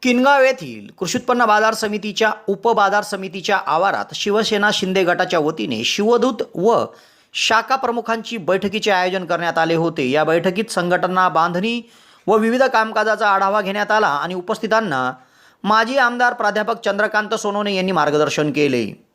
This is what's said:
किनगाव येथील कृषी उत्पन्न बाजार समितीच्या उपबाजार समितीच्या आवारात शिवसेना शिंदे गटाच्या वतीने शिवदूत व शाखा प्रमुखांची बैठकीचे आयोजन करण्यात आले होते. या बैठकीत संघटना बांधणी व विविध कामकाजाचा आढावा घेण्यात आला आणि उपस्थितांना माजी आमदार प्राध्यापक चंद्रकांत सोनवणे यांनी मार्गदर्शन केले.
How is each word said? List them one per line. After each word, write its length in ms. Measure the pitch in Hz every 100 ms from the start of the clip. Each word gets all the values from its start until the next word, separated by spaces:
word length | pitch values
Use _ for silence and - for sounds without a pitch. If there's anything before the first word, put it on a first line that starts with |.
किनगाव 380 | 254 247 262 285
येथील 460 | 262 254 139 110 101 -
कृषी 180 | 180 247
उत्पन्न 280 | - 247 233
बाजार 280 | 214 220
समितीच्या 580 | 220 214 208 214 196 220 - -
उपबाजार 560 | 196 233 220 202 202
समितीच्या 540 | 208 202 190 185 170 196 -
आवारात 460 | 156 196 131 101
शिवसेना 560 | - - 202 214 214 208
शिंदे 300 | 196 185 185
गटाच्या 360 | 180 175 180 175
वतीने 440 | 151 160 156 110
शिवदूत 580 | 113 - 208 240 240 240 - -
व 180 | 190 214 110 - _ _ _ -
शाखा 400 | - 226 226 269
प्रमुखांची 640 | 262 240 226 226 220 233
बैठकीचे 520 | 160 190 196 208 208
आयोजन 340 | 190 185 190 175
करण्यात 320 | 170 170 165
आले 180 | 160 165
होते. 340 | 165 165 131
या 140 | 143
बैठकीत 480 | 156 165 175 180 214
संघटना 560 | - 175 175 180 185 185
बांधणी 520 | 160 170 175 214 233 233 _ _ _ -
व 100 | 220
विविध 260 | 220 247
कामकाजाचा 640 | 262 240 220 220 214 214 214
आढावा 340 | 196 196 208
घेण्यात 300 | 190 202 208
आला 160 | 214 208
आणि 260 | 143 156
उपस्थितांना 760 | 180 180 214 220 220 220 135 127 127 _ _ _ _
माजी 340 | 196 214 226 269
आमदार 360 | 247 240 247
प्राध्यापक 500 | 240 208 202 214 226 220
चंद्रकांत 480 | 202 208 214 208 220
सोनवणे 400 | 214 202 208 196
यांनी 160 | 185
मार्गदर्शन 600 | 180 147 147 147 143 151
केले. 320 | 135 147 127 104 - _